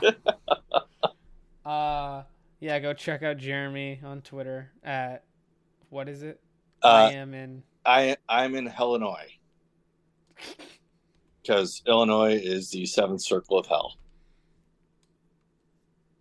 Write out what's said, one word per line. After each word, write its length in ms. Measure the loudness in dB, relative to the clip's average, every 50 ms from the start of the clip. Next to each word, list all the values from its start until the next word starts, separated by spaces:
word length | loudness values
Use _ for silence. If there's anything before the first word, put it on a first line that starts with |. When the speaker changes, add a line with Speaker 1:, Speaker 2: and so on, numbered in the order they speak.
| 2
Speaker 1:
<laughs> 40 | 2 2 2 _ -4 -4 -4 _ -2 -2 -2 -2 _ -2 -2 -2 _ _ _ -6 -6 -6 _ _ -20 -20 -20 _ _ _ _ _
Uh, 560 | -6 -4 -2 -2 -2 -2 -4 -6 -8 -10 -12 -14 -18 _ _ _ _ _ _
yeah, 180 | -6 -4 -4
go 160 | -2 -2 -4 -6
check 300 | -6 -6 -8 -6 -4 -4
out 140 | -6 -6
Jeremy 600 | -6 -8 -6 -6 -6 -6 -6 -8 -8 -8 -10 -10 -12 -14
on 160 | -16 -16 -16
Twitter 500 | -16 -14 -12 -12 -10 -10 -10 -12 -12 -16 _ _ -10
at, 400 | -8 -6 -6 -6 -8 -10 -14 -18 _ _ _ _ _ _ _ _ _ _ _ _ _
what 180 | -12 -12 -12
is 140 | -12 -12 -14
it? 180 | -14 -16 -16 -18 _ _ _ _ _ _ _ _ 8
Speaker 2:
Uh, 40 | 10 10 10 10 8
Speaker 1:
I 20 | 4
am 200 | -2 -10 -12 -14
in 300 | -14 -16 -16 -18 -20 -20 _ _ _ _
Speaker 2:
I, 340 | 4 4 4 4 2 0 -4 _ -2
I'm 240 | 0 0 0 0 -2
in 180 | -6 -8 -8 -4 -2
Illinois. 520 | 0 0 0 -2 -2 -4 -8 -10 -14 -18 -20 _ _ _ _ _ _ _ _ _ _ _ _ _ _ _ _ _ _ _ _ -20 -18 -18 -18 -18 -20 -20 -20 _ _ _ _ _ _ _ _ _ _ _ _ _ _
'Cause 340 | 2 2 2 2 0 -6 -6 0
Illinois 480 | 2 4 4 4 4 4 4 4 4 2
is 340 | 0 0 -2 -4 -4 -6 -8
the 160 | -8 -8 -8
seventh 380 | -2 0 0 0 0 -2 -6 -4
circle 340 | -4 -4 -4 -2 0 0
of 80 | 0 0
hell. 320 | 0 -2 -2 -2 -6 -10 -18 -20 -20 _ _ _ _ _ _ _ _ _ _ _ _ _ _ _ _ _ _ _ _ _ _ _ _ _ _ _ _ _ _ _ _ _ _ _ _ _ _ _ _ _ _